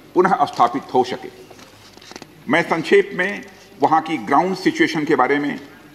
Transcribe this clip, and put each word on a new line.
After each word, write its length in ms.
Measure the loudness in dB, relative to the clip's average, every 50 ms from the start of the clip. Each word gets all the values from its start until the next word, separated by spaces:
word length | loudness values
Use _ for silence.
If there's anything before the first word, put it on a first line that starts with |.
| -16 -6 0
पुनः 320 | 2 2 2 2 2 0
स्थापित 380 | -2 2 0 0 0 0 -4 -8 -2 0
हो 100 | 0 0
सके। 460 | 0 -4 -10 -10 -14 -18 -18 -20 -20 -20 -20 -20 -20 -20 -20 -20 -20 -20 -20 -20 -20 -20 -20 -20 -20 -20 -16 -6 -2
मैं 120 | 0 0
संक्षेप 500 | 0 0 -2 -4 0 2 4 4 2 2 -2
में 280 | -6 -6 -6 -6 -10 -14 -18 -20 -20 -20 -20 -8 -2
वहाँ 200 | 0 2 2 2
की 160 | 0 0 -6 -6
ground 380 | -2 0 2 2 2 2 -2
situation 500 | 0 0 0 2 2 0 0 0 -2 0
के 100 | 0 2
बारे 240 | 2 2 2 2 0
में 180 | -2 -4 -6 -8 -12 -16 -20 -20 -20 -12 -2